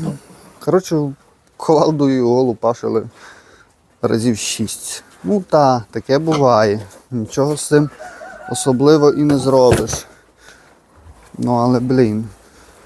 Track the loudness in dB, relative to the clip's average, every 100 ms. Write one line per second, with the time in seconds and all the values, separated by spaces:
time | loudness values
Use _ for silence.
0 | -10 -10 -16 -20 -20 -10 0 0 0 -4
1 | -4 -8 _ _ _ -8 2 2 2 2
2 | 0 2 2 2 0 0 -2 -2 -2 -4
3 | -6 -16 -20 -20 _ _ _ _ _ -6
4 | -2 0 -2 -4 -6 -6 -8 -8 -12 -14
5 | -16 -12 -4 -4 0 2 2 0 -4 -10
6 | -2 -2 0 2 4 4 2 -2 -6 -20
7 | -10 -8 -6 -4 -2 -2 0 0 0 -6
8 | -20 -18 -20 -18 -10 -4 -2 2 4 4
9 | 4 2 0 0 2 4 4 2 -2 -8
10 | -14 -20 _ _ -20 -20 _ _ _ _
11 | -20 -20 -20 -8 -2 0 2 0 0 2
12 | 2 0 -8 -14 _ -20 -20 -20